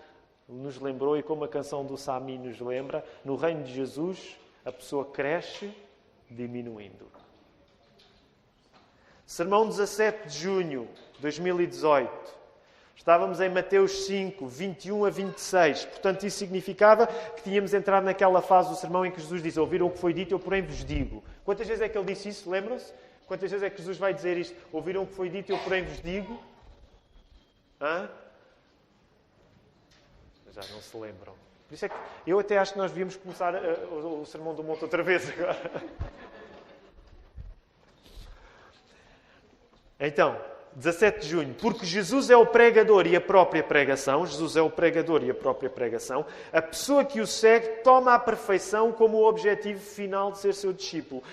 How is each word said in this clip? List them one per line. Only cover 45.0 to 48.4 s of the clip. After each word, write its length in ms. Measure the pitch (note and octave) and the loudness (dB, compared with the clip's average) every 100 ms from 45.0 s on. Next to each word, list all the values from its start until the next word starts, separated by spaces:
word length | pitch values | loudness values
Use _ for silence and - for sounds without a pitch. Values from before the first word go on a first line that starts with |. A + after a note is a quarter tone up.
| D#3+ D3+ | 2 2
e 80 | B2+ | 0
a 40 | |
própria 360 | A#2+ C#3 B2+ B2+ | -2 -2 -2 -4
pregação. 560 | - A#2+ A2+ - C3 - - - | -4 -4 -4 -4 -6 -6 -12 -2
A 80 | E3 | -2
pessoa 440 | - - - C#4+ | -2 -4 2 2
que 160 | C#4 A3 | 2 0
o 60 | G#3 | -4
segue 560 | - A3 A3+ A3+ - | 4 6 6 2 2
toma 300 | B3+ C4 B3+ | 6 8 8
a 40 | A#3+ | 4
perfeição 720 | A#3 G#3+ | 4 -2